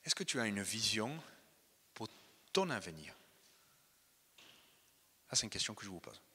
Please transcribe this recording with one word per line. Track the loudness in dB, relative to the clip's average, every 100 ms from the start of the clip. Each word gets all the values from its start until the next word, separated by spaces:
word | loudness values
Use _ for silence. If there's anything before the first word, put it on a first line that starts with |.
Est-ce | 0
que | 0
tu | 2 2
as | 4
une | 2
vision | 0 2 2 2 0 -2 -10 -20 -20 -20 -20 _ _
pour | -10 -10 -10 -20 -20 2
ton | 2 4
avenir ? | 0 -4 -10 -14 -16 -20 -20 -20 -20 -20 -20 _ _ _ _ _ -20 -20 -20 -20 -20 -20 _ _ _ 0
Ça, | 0
c'est |
une | 2
question | -2 -4
que | -4
je | -8
vous | -10
pose. | -12 -16 -20